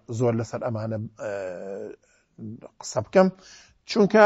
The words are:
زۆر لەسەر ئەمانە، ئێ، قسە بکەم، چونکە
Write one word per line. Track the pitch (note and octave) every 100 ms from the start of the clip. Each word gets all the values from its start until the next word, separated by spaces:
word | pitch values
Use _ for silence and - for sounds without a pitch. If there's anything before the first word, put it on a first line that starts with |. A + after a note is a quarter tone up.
| -
زۆر | A2+ B2 A#2
لەسەر | A2+ A#2
ئەمانە، | C3 A2 A2 A2 A2 -
ئێ، | A#2 G2+ F#2 F2+ G2 G2 G#2+ - _ _ _ - A2 A#2 - _
قسە | - A#2 G#2
بکەم، | F#3+ F#3+ - - - _ _ -
چونکە | - G3+ G#3+